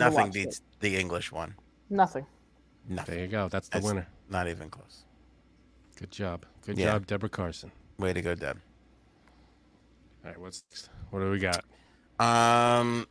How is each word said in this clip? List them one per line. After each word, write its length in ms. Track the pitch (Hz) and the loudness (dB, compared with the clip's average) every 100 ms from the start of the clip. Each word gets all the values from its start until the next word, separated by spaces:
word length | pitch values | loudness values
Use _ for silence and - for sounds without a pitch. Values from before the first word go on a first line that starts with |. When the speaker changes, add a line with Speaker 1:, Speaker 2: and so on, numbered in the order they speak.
| 123 | 4
Speaker 1:
Nothing 100 | 151 | 4
Speaker 2:
watched 120 | 107 | 2
Speaker 1:
beats 240 | 98 95 - | 0 -4 -6
Speaker 2:
it. 60 | _ - | _ -6
Speaker 1:
the 160 | 104 95 | -2 0
English 340 | 90 87 - | -2 -4 -6
one. 220 | 80 80 98 _ _ - | -8 -10 -12 _ _ -6
Speaker 2:
Nothing. 340 | 202 190 135 143 _ _ _ _ _ - | 0 0 0 -10 _ _ _ _ _ -10
Speaker 1:
Nothing. 260 | 90 - 87 | -8 -6 -8
Speaker 3:
There 80 | |
you 60 | 90 | -4
go. 200 | 107 92 | -4 -2
That's 200 | 95 - | -4 -4
the 80 | 90 | -4
Speaker 1:
It's 80 | 104 | -2
Speaker 3:
winner. 220 | 98 87 - - | -2 -6 -14 -6
Speaker 1:
not 180 | 95 87 | -4 -4
even 220 | 85 78 | -6 -12
close. 340 | - - - _ _ _ _ _ _ _ _ _ - | -18 -20 -20 _ _ _ _ _ _ _ _ _ -18
Speaker 3:
Good 100 | 92 | -16
job. 360 | - 98 87 - - - | -6 -6 -6 -12 -18 -8
Good 120 | 104 | 0
Speaker 1:
Yeah. 140 | 95 | 2
Speaker 3:
job, 120 | 107 95 | 2 0
Deborah 240 | 101 104 | -4 -4
Carson. 420 | - 87 - - - - - | -4 -6 -6 -14 -20 -18 -4
Speaker 1:
Way 140 | 95 | -2
to 80 | 90 | -2
go, 120 | 82 | -2
Deb. 240 | 87 71 - - _ _ _ _ _ _ _ _ _ _ _ _ _ _ _ 85 | -4 -4 -8 -12 _ _ _ _ _ _ _ _ _ _ _ _ _ _ _ -18
Speaker 3:
All 60 | |
right, 80 | 82 | -16
what's 240 | 92 - _ | -16 -18 _
next? 180 | - - - - | -20 -18 -18 -8
What 80 | 98 | -2
do 100 | 95 | 0
we 80 | 98 | 0
got? 260 | 92 87 - _ _ _ _ - | 0 -2 -4 _ _ _ _ 2
Speaker 1:
Um, 880 | 117 117 117 120 120 120 120 120 113 | 4 6 8 8 8 6 4 0 -4